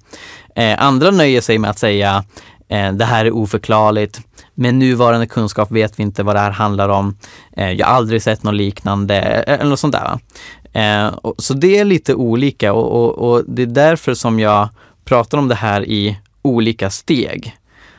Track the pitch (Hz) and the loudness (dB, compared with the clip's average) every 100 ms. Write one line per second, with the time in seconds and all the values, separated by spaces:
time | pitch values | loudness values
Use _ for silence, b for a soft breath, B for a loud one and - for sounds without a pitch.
0 | B B B B B - 113 107 139 131 | B B B B B -2 0 2 2 2
1 | 170 196 143 123 - 110 104 104 110 101 | 4 4 4 2 2 0 0 -2 0 0
2 | 101 98 98 B B B - 104 98 98 | 0 0 -4 B B B -6 -4 -2 0
3 | 113 113 113 113 107 101 - 110 107 107 | 0 2 0 0 -2 -4 0 2 4 2
4 | 104 - - B B - 123 131 131 120 | -2 -8 -20 B B -2 0 2 2 4
5 | 120 117 113 - 107 - 104 113 107 - | 2 2 0 -2 -2 -2 -2 0 0 -2
6 | 104 - 101 101 101 101 104 101 98 98 | -6 -2 -2 0 0 0 -2 0 0 0
7 | 101 101 B B B - 98 95 - 127 | 0 -6 B B B -6 -4 0 2 2
8 | 110 113 113 110 107 104 101 - 101 101 | 2 -2 -2 -2 -2 -2 -2 -4 -4 -2
9 | 98 101 107 110 - 143 147 135 151 - | 0 0 0 -2 0 0 0 0 -2 -2
10 | - 117 - B B B - 110 107 104 | -4 -8 -12 B B B -10 -2 0 0
11 | 104 - - - - 135 180 202 208 175 | -2 -4 -8 -8 -6 0 2 2 2 0
12 | - 175 120 117 139 - 104 107 120 117 | 0 -2 0 0 -2 0 0 0 0 2
13 | 117 - 120 120 - 120 120 120 156 165 | 0 0 0 0 0 -4 -2 2 2 2
14 | - 120 123 113 107 104 104 b b b | -2 -2 0 0 2 2 0 b b b
15 | - 123 113 147 135 113 110 101 - 107 | 0 0 2 0 0 -2 0 -2 -2 -2
16 | 104 101 _ _ 143 117 113 110 98 - | -2 -4 _ _ -2 0 0 -2 -6 -4
17 | - 139 - - 113 - b b b | -2 -2 -2 -8 -12 -18 b b b